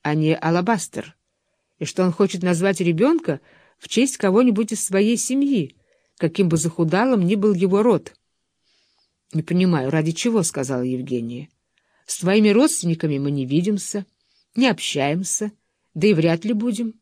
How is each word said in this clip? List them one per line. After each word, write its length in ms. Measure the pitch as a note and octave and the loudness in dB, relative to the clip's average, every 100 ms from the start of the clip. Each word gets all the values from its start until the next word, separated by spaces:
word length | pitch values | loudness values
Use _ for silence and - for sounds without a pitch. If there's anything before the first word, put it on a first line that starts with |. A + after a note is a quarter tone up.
а 140 | D3+ D#3 | -2 0
не 200 | D#3 D#3+ | 0 0
алабастер, 800 | D#3+ E3+ F3+ A3 - - - _ _ _ _ _ _ _ | 0 0 0 -2 -4 -12 -14 _ _ _ _ _ _ _
и 80 | D#3+ | -8
что 180 | - | -2
он 80 | F#3 | -2
хочет 300 | E3 G3 F3+ | 0 -2 0
назвать 400 | F3+ E3+ G3 F#3 | -2 0 0 0
ребенка 600 | F3 D#3+ B3+ E4 E4 C3+ _ _ _ _ | 0 2 2 2 -2 -6 _ _ _ _
в 100 | - | -4
честь 280 | A3 C4 - | 0 0 0
кого-нибудь 540 | G3 G3 B3+ G#3 A3 | 2 4 4 2 -2
из 120 | G#3+ | -4
своей 340 | - F#3+ G#3 A#3 | -2 0 2 0
семьи, 580 | - C4 C#4 B3 C3+ _ _ _ _ _ | -2 -2 0 0 -2 _ _ _ _ _
каким 320 | E3 E3 F#3 | -4 0 0
бы 80 | D#3+ | 2
захудалым 680 | D#3 - D#3+ F3+ B3+ A#3 F3 | -2 -2 0 2 2 2 2
ни 80 | G#3+ | 2
был 180 | G#3+ | 2
его 300 | F#3 F#3 G3 | 2 2 2
род. 320 | A#3 F3 - _ _ _ _ _ _ _ _ _ _ _ _ | 2 2 -2 _ _ _ _ _ _ _ _ _ _ _ _
«Не 100 | D#3+ | -8
понимаю, 480 | D#3+ F3 F#3 D#3+ C3 | -2 0 2 2 0
ради 220 | D#3 D#3 | 0 0
чего», — 280 | E3 A#3+ A3+ | -2 0 0
сказала 380 | E3 D3 C3 B2+ | -2 -4 -4 -4
Евгения. 680 | B2+ B2+ B2 B2 A#2 A#2+ D3+ _ _ _ _ _ - | -4 -6 -4 -6 -6 -10 -16 _ _ _ _ _ -12
«С 100 | - | -4
твоими 320 | F3+ G#3 G#3+ | 0 4 4
родственниками 680 | G3+ D4+ - F3 E3 D#3 C#3 | 4 2 0 -2 -2 -2 -2
мы 100 | C#3+ | -2
не 160 | C#3+ B2+ | -4 0
видимся, 600 | D3 F#3 G3+ - G3+ F#3+ _ _ _ _ - | 0 0 -4 -4 -10 -10 _ _ _ _ 0
не 120 | B3+ | 0
общаемся, 840 | F3+ - C#3+ C#3 E3 F#3+ - G#3+ _ _ _ _ | 0 -4 -2 -2 -2 -4 -4 -6 _ _ _ _
да 140 | D#3+ G3+ | 0 2
и 80 | E3+ | 4
вряд 280 | E3 E3 | 2 0
ли 100 | G#3 | -2
будем. 420 | G#3 A#3 G3+ A#3 - | -2 -2 -4 -6 -10